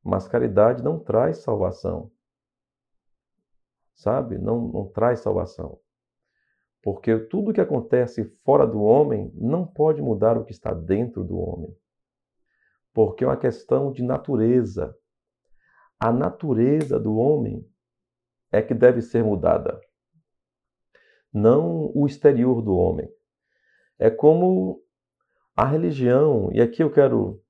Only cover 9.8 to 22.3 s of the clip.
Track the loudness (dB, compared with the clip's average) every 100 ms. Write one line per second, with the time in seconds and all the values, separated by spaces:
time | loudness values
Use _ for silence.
9.8 | 0 0 -2 0 2 0 -4 -12 -8 -6
10.8 | -2 -2 -2 -6 -8 -6 -8 -8 -12 -18
11.8 | _ _ _ _ _ _ _ _ _ _
12.8 | _ 0 0 0 -2 0 -2 -4 -2 -2
13.8 | -2 -4 -4 -4 -2 0 2 2 0 -6
14.8 | -10 -10 _ _ _ _ _ _ _ _
15.8 | _ -4 -2 0 -2 -4 -4 0 2 0
16.8 | -2 -4 -2 0 2 0 -2 -8 -14 _
17.8 | _ _ _ _ _ _ _ -2 -2 4
18.8 | 4 4 -2 -2 0 0 0 0 -2 -10
19.8 | _ _ _ _ _ _ _ _ _ _
20.8 | _ _ _ _ _ 2 4 4 2 -4
21.8 | -4 0 -2 2 2